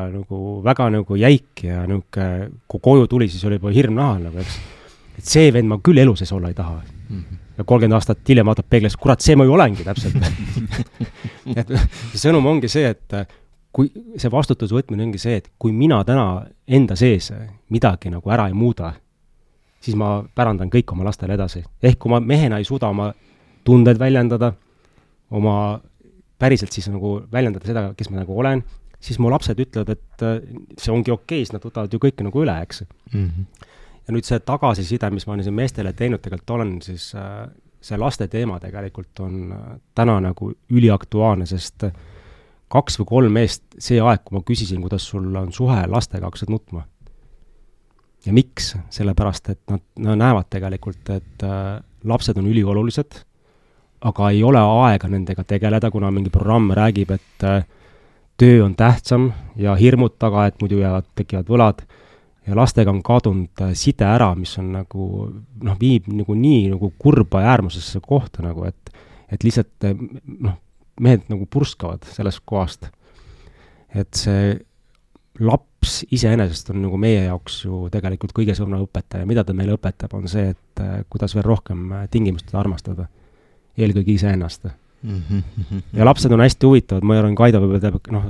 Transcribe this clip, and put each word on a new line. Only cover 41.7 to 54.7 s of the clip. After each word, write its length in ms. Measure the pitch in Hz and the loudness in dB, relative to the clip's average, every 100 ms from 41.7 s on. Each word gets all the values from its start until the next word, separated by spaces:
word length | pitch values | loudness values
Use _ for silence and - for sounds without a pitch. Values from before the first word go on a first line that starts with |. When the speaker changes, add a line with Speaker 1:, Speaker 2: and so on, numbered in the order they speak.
| - 101 90 - - - - _ _ _ | -10 -10 -10 -18 -20 -20 -20 _ _ _
Speaker 1:
kaks 280 | 135 - - | -2 -2 -4
või 60 | 101 | 0
kolm 260 | 120 117 | 2 4
meest 300 | 107 113 - _ - | 4 0 -2 _ -16
see 200 | - 120 | 0 2
aeg, 200 | 113 110 | 4 2
kui 120 | - 98 | -2 -8
ma 60 | |
küsisin, 380 | 90 120 101 92 | -4 -4 -4 -6
kuidas 220 | 90 98 | -4 -6
sul 320 | - 101 92 95 | -6 -6 -6 -4
on 160 | 95 | -6
suhe 340 | - 127 120 90 | -4 0 0 0
lastega, 400 | 107 - 95 90 | -2 -4 -8 -8
hakkasid 240 | - 98 | -8 -6
nutma. 340 | 110 - 85 76 _ - - _ - - _ _ _ _ _ _ _ - | -6 -6 -14 -14 _ -20 -20 _ -20 -20 _ _ _ _ _ _ _ 2
Ja 60 | |
miks? 420 | 110 127 - - 95 - | 2 2 -4 -8 -10 -12
Sellepärast, 580 | - 101 92 101 92 - | -6 -2 0 0 -2 -8
et 100 | 98 - | -10 -6
nad, 120 | 98 - | -6 -6
nad 240 | - 110 107 | -6 -2 2
näevad 300 | 120 113 90 | 2 2 -2
tegelikult, 580 | 98 95 95 - 95 - | -6 -6 -8 -10 -12 -8
et, 320 | 98 - - | -8 -8 -10
äh, 380 | 98 98 98 104 - _ | -6 -6 -6 -10 -14 _
lapsed 320 | 107 117 - 95 | -4 -2 0 0
on 80 | 98 | 2
üliolulised, 760 | 113 98 101 117 143 147 - - _ _ _ _ _ _ _ | 2 2 0 0 -4 -8 -12 -20 _ _ _ _ _ _ _
aga 280 | 110 101 101 | -4 0 2
ei 120 | 101 | 4
ole 180 | 117 135 | 4 6
aega 480 | 104 | 6